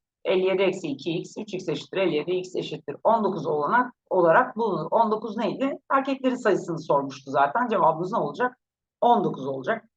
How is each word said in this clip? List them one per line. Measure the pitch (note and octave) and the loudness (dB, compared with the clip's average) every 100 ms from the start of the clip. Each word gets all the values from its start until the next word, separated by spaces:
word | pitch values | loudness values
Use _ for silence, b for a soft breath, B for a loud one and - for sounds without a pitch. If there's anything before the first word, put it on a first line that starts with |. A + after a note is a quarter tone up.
| _ _ - | _ _ 0
elli | F#3+ F#3 | 2 2
yedi | F#3 | 2
eksi | F#3+ - D#3+ | 2 0 -6
iki | C3+ F3 | -6 -4
x. | E3+ - - | -4 -6 -12
Üç | G#3+ | -10
x | F3+ - | -8 -4
eşittir | D3 - F3 | -6 -6 -2
elli | F#3 D3+ | 0 0
yedi, | D#3+ | -2
x | F#3 F3+ - | -4 -4 -6
eşittir | D#3+ D#3 - C#3 | -6 -8 -10 -2
on | G#3 A3+ | 2 2
dokuz | G3+ E3 D#3+ | 2 -2 -2
olarak, | D3+ D3 A#3 B3+ - _ | -2 2 2 0 -6 _
olarak | F#3 E3+ F#3+ B3+ G#3+ | 4 6 6 2 -2
bulunur. | A3 E3 D#3+ | -2 -2 0
On | G#3 A3 | 2 2
dokuz | G#3+ A#3 A3 | 0 -4 -4
neydi? | G3+ F#3 C4+ - - | -4 -2 -4 -4 -2
Erkeklerin | C#4 C#4 C4+ B3+ B3 | 0 0 -2 -2 0
sayısını | A3 F3 - D#3+ | 2 0 0 -6
sormuştu | - C#3+ C3+ C3 - | 0 0 0 -8 -4
zaten. | C#3 C#3 A#3 A#3+ | 2 2 2 0
Cevabımız | G#3 D#3+ D#3+ F#3 | 2 2 2 -2
ne | G#3+ | -2
olacak? | D3 D3 B3+ - _ _ _ _ | -4 -2 -4 -4 _ _ _ _
On | A#3+ B3 | 4 4
dokuz | D#3+ C3+ C3+ | 2 -4 -6
olacak. | C3+ C3 A3+ - | -6 -4 -4 -8